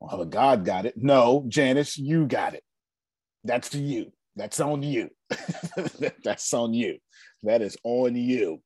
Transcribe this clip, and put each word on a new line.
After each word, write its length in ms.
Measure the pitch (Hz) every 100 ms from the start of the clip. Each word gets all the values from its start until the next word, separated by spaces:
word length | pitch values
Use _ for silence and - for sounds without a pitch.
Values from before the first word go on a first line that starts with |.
Well, 180 | - 95
but 120 | 82
God 340 | 101 135 120
got 220 | 92 92 110
it. 80 | 110
No, 480 | 135 135 120 139 131
Janice, 480 | 147 131 135 147 -
you 280 | 139 165 147
got 280 | 113 -
it. 100 | - - _ _ _ _ _ _ _
That's 280 | 113 120 -
you. 380 | 143 143 117 92 _ _
That's 240 | - 104 -
on 220 | 147 147
you. 280 | 143 127 90 _ -
<laughs> 960 | - - - 175 - 165 - 139 -
That's 280 | 110 101 -
on 200 | 123 117
you. 240 | 113 104 - _ _ - _
That 180 | 107 117
is 140 | 101 -
on 320 | 117 123 127 120
you. 440 | 123 123 90 78